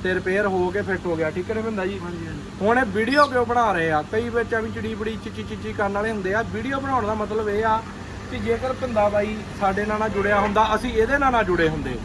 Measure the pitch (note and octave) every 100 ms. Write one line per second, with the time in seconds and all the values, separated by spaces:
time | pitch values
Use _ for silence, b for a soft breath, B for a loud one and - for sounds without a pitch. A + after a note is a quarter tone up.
0 | F#3 F#3 F3+ F#3+ G#3 F#3+ F3+ G3 F#3+ F#3
1 | F3+ D#3+ D#3+ D#3 F#3+ A3 A3+ G#3 F#3 G3
2 | F3 E3+ E3 D3+ - - G3+ A#3+ B3 G3
3 | A3+ C#4+ C#4+ B3+ A3+ A#3+ A3+ F3 E3 D#3
4 | D3 A3 A#3+ A#3 A3+ A3+ A3 G#3+ A3 G#3+
5 | G#3+ G#3 G#3+ G3+ G3+ G#3 G#3 G#3 G3+ G3+
6 | A3 G#3+ F#3 G#3 G#3 G3+ A#3+ C#4 C4+ C4
7 | G#3 G#3+ G#3 G#3+ G#3 G3+ A3 A3 - -
8 | - - - B3 G#3 A3+ B3+ B3+ B3+ A3
9 | G#3 G#3 G#3 G#3+ - - G3 F#3+ G#3 G#3+
10 | G#3+ G3 G3+ G#3 G#3 G#3 G#3+ G#3+ B3 A3+
11 | A3+ C#4 C4+ A#3+ G3 E3+ D#3+ D#3 C3+ A#2+